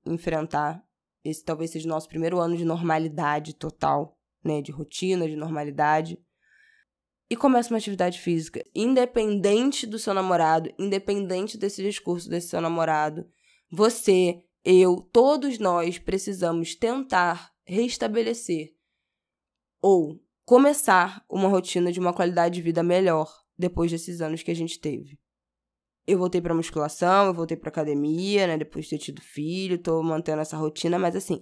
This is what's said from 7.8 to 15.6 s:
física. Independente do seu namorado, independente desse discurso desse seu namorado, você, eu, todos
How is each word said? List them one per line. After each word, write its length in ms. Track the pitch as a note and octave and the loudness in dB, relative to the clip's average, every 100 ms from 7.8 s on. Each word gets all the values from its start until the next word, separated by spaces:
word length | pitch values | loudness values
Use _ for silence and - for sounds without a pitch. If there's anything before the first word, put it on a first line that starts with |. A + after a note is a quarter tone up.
| G#3 F#3+ F3+ F3+ | -4 -2 -2 -2
física. 460 | F3 E3 D#3 - - | -2 -2 -4 -12 -10
Independente 1120 | F#3 A#3 C4 B3 A#3+ G#3+ G3+ G3+ G#3+ C4+ C4+ A3+ | -2 2 2 2 0 0 2 4 4 2 -2 -6
do 140 | G#3+ | -6
seu 120 | G#3+ | -2
namorado, 640 | G3 F#3 E3+ D#3+ D#3+ D#3+ - | -2 2 2 4 2 0 -6
independente 800 | G3 G3 G3 G3+ F#3 F#3 G#3 G#3+ | -4 -2 -2 -4 -2 -4 -6 -4
desse 240 | G3+ G3+ | -6 -4
discurso 460 | G3 G3+ - F3 E3+ | -6 -4 -6 -6 -4
desse 200 | E3+ E3+ | -6 -4
seu 120 | E3+ | -4
namorado, 640 | E3 E3 D#3+ D#3 D3+ D#3 E3 _ _ _ _ | -2 -2 0 0 -2 -4 -14 _ _ _ _
você, 720 | E3+ A3 A3+ - F#3 F3 F3 _ _ | 2 2 2 2 4 4 0 _ _
eu, 320 | F3+ F#3 F#3 F3+ | 6 8 8 4
todos 640 | - A#3 C4 D4 C#4 A3+ | 4 6 6 4 0 -2